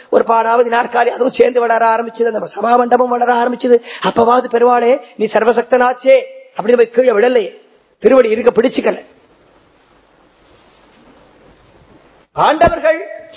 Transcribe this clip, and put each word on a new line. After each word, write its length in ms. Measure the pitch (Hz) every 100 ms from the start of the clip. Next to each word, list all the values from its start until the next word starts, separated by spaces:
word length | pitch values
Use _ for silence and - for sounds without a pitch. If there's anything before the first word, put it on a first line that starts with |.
| -
ஒரு 140 | - 220
பாடாவது 420 | 226 226 233 233
நாற்காலி, 380 | 233 233 240 240
அதுவும் 260 | 247 262
சேர்ந்து 260 | 262 233 247
வளர 260 | 233 226 226
ஆரம்பிச்சது, 380 | 226 233 226
அந்த 260 | 233 214 175 -
சபா 220 | 269 240
மண்டபம் 320 | 240 247 247
வளர 240 | 240 240
ஆரம்பிச்சது. 440 | 240 240 240 254 240 - -
அப்பவாவது 460 | 185 208 226 247 247
பெருமாளே 500 | 233 240 240 240 277 - -
நீ 100 | 214
சர்வசக்தனாச்சே 960 | 214 220 226 226 254 247 247 262 262 262 - - -
அப்படின்னு 200 | 196 240
போய் 120 | 226
கீழே 240 | 233 254
விடலையே, 480 | 208 240 247 190 - _ _ _ _
திருவடி 300 | 214 262 226
இருக்க 320 | 220 240 208
பிடிச்சுக்கல. 440 | 247 - 226 190 - _ _ _ _ _ _ _ _ _ _ _ _ _ _ _ _ _ _ _ _ _ _ _ _ _ _ _ _ - _ _ _
பாண்டவர்கள் 760 | - 190 302 330 330 302 320 415 - -